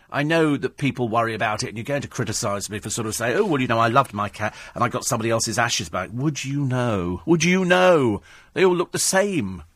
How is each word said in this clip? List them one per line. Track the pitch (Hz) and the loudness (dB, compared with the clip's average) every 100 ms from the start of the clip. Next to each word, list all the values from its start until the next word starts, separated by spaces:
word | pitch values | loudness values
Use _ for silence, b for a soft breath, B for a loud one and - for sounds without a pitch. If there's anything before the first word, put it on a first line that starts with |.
| b | b
I | 131 | -4
know | 147 165 156 139 | 0 2 2 2
that | 127 - | -2 -2
people | 139 123 120 | -2 0 0
worry | 113 113 | 0 0
about | 110 113 107 | 0 -2 -2
it, | 117 | -6
and | 104 | -8
you're | |
going | 113 143 | -6 -6
to | 117 | -4
criticise | - 110 107 110 101 - | -4 -4 -2 -2 -4 -6
me | 104 | -8
for | 110 | -6
sort | 110 110 | -6 -4
of | |
saying, | 104 117 160 | -2 0 0
"Oh, | |
well, | 208 143 | 0 0
you | 123 | 0
know, | 113 | 2
I | 113 | 4
loved | 123 131 | 2 0
my | 101 101 | -4 -6
cat | - 107 B B | -6 -8 B B
and | - | -2
I | 117 | 0
got | 117 | 0
somebody | - 117 113 | -2 -2 0
else's | 113 113 110 | 0 0 0
ashes | 120 - 95 | 0 -2 -4
back." | 95 76 | -6 -6
Would | 117 151 143 | -4 -4 -4
you | 135 139 | -4 -2
know? | 139 127 123 101 87 90 - | -2 0 0 0 -2 -4 2
Would | 165 | 2
you | 175 185 | 4 2
know? | 180 180 185 165 123 101 B B B | 4 4 6 6 4 0 B B B
They | 143 | 2
all | 185 | 4
look | 180 175 | 4 0
the | - | -2
same. | - 190 202 180 98 92 80 | 0 2 2 0 -4 -6 -14